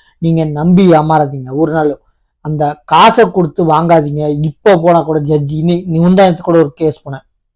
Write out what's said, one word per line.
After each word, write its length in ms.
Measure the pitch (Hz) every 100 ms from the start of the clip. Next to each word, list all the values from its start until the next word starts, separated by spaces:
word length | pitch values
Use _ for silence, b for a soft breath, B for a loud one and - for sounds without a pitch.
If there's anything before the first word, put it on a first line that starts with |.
| b b
நீங்க 260 | 165 165
நம்பி 480 | 156 147 165 185 185
ஏமாறாதீங்க 580 | 156 156 156 143 139 127
ஒரு 200 | 139 160
நாள். 260 | 160 151 135 _ _ _ _
அந்த 400 | 151 151 147 151 -
காசை 460 | 254 226 226 185
கொடுத்து 340 | 185 160 - 165
வாங்காதீங்க. 800 | 151 170 165 147 147 151 147
இப்போ 340 | 156 - 214 175
போனா 240 | 170 170
கூட 180 | 151 156
ஜட்ஜி, 440 | 143 151 143 156
இன்னி-, 200 | 170 175 190
முந்தா 260 | 160 175
நேத்து 300 | 185 190 165
கூட 140 | - 170
ஒரு 160 | 147
கேஸ் 360 | - 156 147 143
போனேன். 160 | 135 - _ _